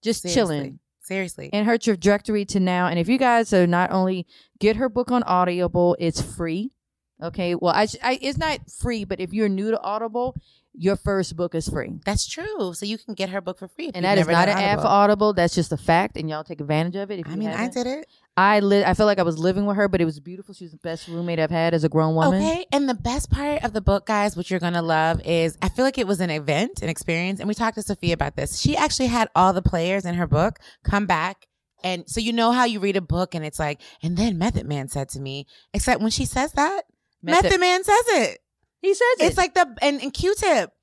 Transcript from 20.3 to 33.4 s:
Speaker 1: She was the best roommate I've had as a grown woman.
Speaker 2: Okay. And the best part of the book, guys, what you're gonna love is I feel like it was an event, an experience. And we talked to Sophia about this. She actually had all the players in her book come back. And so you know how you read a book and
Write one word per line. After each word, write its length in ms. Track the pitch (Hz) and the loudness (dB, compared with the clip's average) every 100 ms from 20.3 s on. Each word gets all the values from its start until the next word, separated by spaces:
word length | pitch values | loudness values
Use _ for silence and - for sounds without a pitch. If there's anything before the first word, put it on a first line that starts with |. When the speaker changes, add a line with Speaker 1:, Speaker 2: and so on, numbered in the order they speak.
| 185 196 | -18 -18
Speaker 1:
She 100 | 190 | -18
was 60 | 175 | -20
the 60 | 151 | -14
best 300 | 170 165 - | -10 -10 -8
roommate 320 | 170 175 165 | -8 -4 -2
I've 100 | 156 | 0
had 240 | 170 165 | 2 2
as 80 | 165 | 2
a 40 | 156 | 2
grown 240 | 151 160 | 2 2
woman. 260 | 160 160 185 | 4 4 4
Speaker 2:
Okay. 240 | 254 330 370 | 2 0 0
And 160 | 285 277 | 0 0
the 60 | |
best 360 | 233 233 262 - | -2 -2 -4 -2
part 320 | - 285 294 | -2 0 -2
of 100 | 214 | -2
the 60 | 214 | -2
book, 240 | 196 202 - | 0 0 0
guys, 280 | 214 208 175 | 0 0 -2
what 120 | 180 | -4
you're 120 | 185 | -2
gonna 200 | 170 175 | -2 -2
love 400 | 165 160 160 165 - | 0 2 2 0 0
is 320 | 165 165 - | 0 0 -2
I 80 | 190 | -4
feel 160 | - | 0
like 140 | 262 262 | 0 0
it 80 | 202 | -2
was 140 | 196 | 0
an 100 | 175 | -2
event, 500 | 156 143 147 226 392 | -2 -2 -2 -2 -4
an 80 | - | -6
experience. 520 | 160 - 165 180 190 | -6 -4 -2 -2 -4
And 80 | 196 | -4
we 60 | |
talked 200 | 214 226 | -2 -4
to 80 | 220 | -4
Sophia 320 | 208 202 170 | -6 -4 -2
about 220 | 165 143 - | 0 -2 -4
this. 220 | 139 - | -6 -2
She 180 | - 294 | -2 0
actually 320 | 302 - 254 | 0 0 0
had 200 | 233 226 | 0 0
all 180 | - 185 | 4 4
the 80 | 185 | 4
players 440 | 180 175 170 196 185 | 0 0 0 -2 -2
in 80 | |
her 120 | 175 175 | -2 0
book 320 | 151 185 - - - | 2 0 -2 -18 -10
come 200 | - 202 | -2 -2
back. 440 | 202 170 175 196 _ _ _ _ | 0 0 -2 -6 _ _ _ _
And 240 | 180 180 - | -6 -6 -6
so 120 | - | -6
you 120 | 226 | -2
know 200 | 233 233 | 2 2
how 120 | 247 | 4
you 140 | 240 214 | 2 2
read 160 | 196 190 | 0 0
a 40 | |
book 320 | 175 165 180 | 0 -2 -2
and 100 | 170 | -4